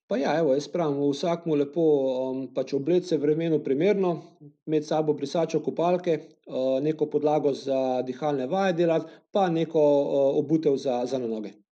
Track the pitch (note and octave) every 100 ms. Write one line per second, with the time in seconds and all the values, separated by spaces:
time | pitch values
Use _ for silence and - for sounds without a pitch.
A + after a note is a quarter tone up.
0 | - A#2+ F3+ D3+ D#3 C#3 D3 F3 D#3 C#3
1 | C#3+ C#3 F3 E3+ E3+ D3 C#3 E3+ D#3+ C#3+
2 | C3+ B2+ C3 C3 B2+ C3+ C3 C#3+ C#3+ F3+
3 | F3 D3+ D3 D#3 E3 D3+ D3+ C3+ F#3+ G3
4 | F3+ D#3 - _ D3 _ - D#3 D3+ D#3+
5 | D#3 D3 C#3 E3+ D#3+ D#3 C3+ - E3+ F3+
6 | F3+ D#3 - _ - B2+ C3 C3+ D3+ D#3
7 | D3+ D3 D3 D3+ C#3 C3+ C3+ C3+ C3 B2+
8 | B2+ B2 D3+ C#3 B2+ F#3+ F#3+ E3 E3+ D#3+
9 | - - _ G#3 F#3 E3 D#3+ D#3+ D3 C#3+
10 | D3+ C#3+ C#3 D3+ C3+ D#3+ D3+ C3+ C#3 A#2+
11 | B2 C3 A2+ A2 G2 - _